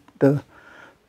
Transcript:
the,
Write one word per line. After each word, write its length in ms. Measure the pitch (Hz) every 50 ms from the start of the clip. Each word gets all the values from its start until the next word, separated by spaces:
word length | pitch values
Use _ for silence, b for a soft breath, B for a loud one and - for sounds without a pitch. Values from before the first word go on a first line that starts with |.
| _ _ - -
the, 220 | 147 139 147 143 - _ b b b b b b b b b b _